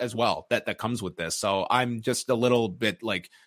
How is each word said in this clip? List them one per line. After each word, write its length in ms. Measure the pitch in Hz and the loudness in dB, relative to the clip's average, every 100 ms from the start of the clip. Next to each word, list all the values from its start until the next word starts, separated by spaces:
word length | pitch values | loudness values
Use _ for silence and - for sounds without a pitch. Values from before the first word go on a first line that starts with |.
as 160 | 123 113 | -4 0
well 300 | 117 76 - | 2 0 0
that, 160 | 120 - | -2 -2
that 120 | 98 | -4
comes 220 | 113 120 | -4 -4
with 160 | 92 78 | -6 -6
this. 200 | 82 - | -6 -2
So 300 | 104 98 92 | 0 0 2
I'm 300 | 123 123 117 | 2 2 -2
just 280 | 110 120 - | -2 -2 0
a 60 | |
little 340 | 120 123 123 113 | 2 4 4 2
bit, 340 | 87 110 90 | 0 -2 -2
like, 280 | 113 95 - - | -4 -6 -6 -18